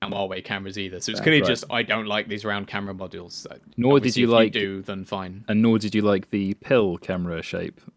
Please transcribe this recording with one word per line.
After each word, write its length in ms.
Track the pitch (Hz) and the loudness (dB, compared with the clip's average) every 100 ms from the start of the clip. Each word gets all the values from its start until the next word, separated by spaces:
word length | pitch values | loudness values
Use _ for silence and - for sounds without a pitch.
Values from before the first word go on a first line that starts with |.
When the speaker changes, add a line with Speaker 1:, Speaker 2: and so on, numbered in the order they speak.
Speaker 1:
Huawei 400 | 98 104 98 92 | -4 -4 -4 -6
cameras 360 | - 101 98 98 | -6 -8 -6 -8
either, 200 | 95 90 | -8 -6
so 100 | - | -6
it's 80 | 110 | -2
Speaker 2:
Right. 40 | |
Speaker 1:
clearly 180 | 156 156 | 2 4
Speaker 3:
Right. 60 | - | 4
Speaker 1:
just, 160 | 117 - | 0 -2
I 140 | 120 | -4
don't 240 | 110 110 107 | 0 -2 -2
like 200 | 104 107 | -4 -4
these 140 | 104 | -6
round 260 | 107 101 101 | -4 -4 -6
camera 260 | 104 101 | -8 -8
modules. 380 | 95 92 90 87 | -8 -10 -12 -14
So 180 | - - - - - | -14 -14 -18 -12 -2
Speaker 3:
Nor 160 | 123 | 4
did 80 | 143 | 6
Speaker 1:
obviously, 220 | 123 113 | 4 2
Speaker 3:
you 60 | 120 | 4
Speaker 1:
if 40 | |
Speaker 3:
like 220 | 117 110 | 6 6
Speaker 1:
you 60 | 110 | 2
do, 200 | 98 98 | -4 -4
then 220 | 95 98 | -8 -10
fine. 400 | 92 98 92 95 110 | -8 -8 -8 -10 -2
Speaker 3:
And 140 | 104 | 4
nor 180 | 117 110 | 4 4
did 160 | 104 | 2
you 60 | 107 | 2
like 300 | 104 98 - | 4 2 0
the 240 | 104 98 | -2 -2
pill 420 | 101 - 131 101 85 | -4 2 4 4 0
camera 460 | - 90 87 82 | -4 -4 -4 -6
shape 400 | - 90 87 - - | -6 -6 -8 -10 -20